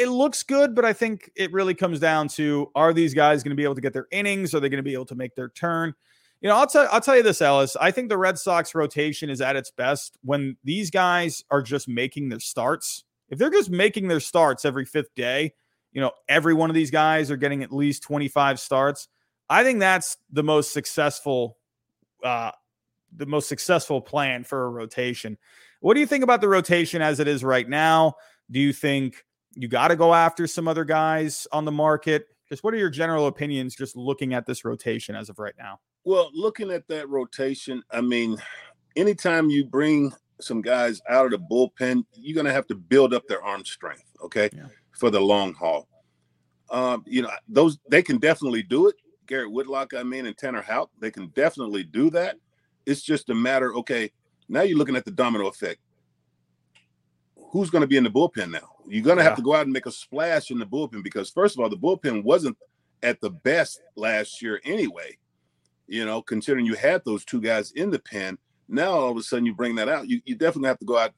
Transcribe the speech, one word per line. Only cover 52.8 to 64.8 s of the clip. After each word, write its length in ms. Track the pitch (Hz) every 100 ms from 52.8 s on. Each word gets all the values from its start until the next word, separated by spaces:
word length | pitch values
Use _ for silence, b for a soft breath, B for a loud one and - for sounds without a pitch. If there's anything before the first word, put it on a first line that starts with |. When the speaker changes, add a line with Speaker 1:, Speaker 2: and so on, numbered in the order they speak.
Speaker 2:
It's 180 | - 143
just 280 | - 151 -
a 40 |
matter, 400 | 113 120 135 127 120
okay, 340 | 117 120 107 - _ _ -
now 100 | 131
you're 160 | 196 156
looking 180 | 139 127
at 80 |
the 60 | 110
domino 360 | 98 123 110 98
effect. 320 | - 92 - _ _ _ _ _ _ _ _ _ _ _ _ _ _ _ _ -
Who's 200 | 185 180
gonna 160 | 165 139
be 100 | 135
in 80 |
the 60 | 120
bullpen 400 | 123 170 117 90
now? 180 | 80 - _ -
You're 160 | 107
gonna 200 | 123 180
have 100 | 156
Speaker 1:
Yeah. 40 | -
Speaker 2:
to 60 |
go 120 | 123
out 100 | 151
and 80 | 147
make 140 | 131 123
a 40 |
splash 580 | - - 139 165 156 -
in 80 | 123
the 80 | 104
bullpen 360 | 131 151 110
because, 280 | 95 107 98
first 260 | - 208 127
of 40 |
all, 80 | 113
the 80 | 98
bullpen 460 | 147 185 143 110
wasn't 340 | 104 180 147 - _ _ _ _
at 180 | 120 120
the 100 | 104
best 500 | 85 127 165 143 - _ -
last 440 | 110 110 107 -
year 200 | 117 104
anyway, 540 | 135 208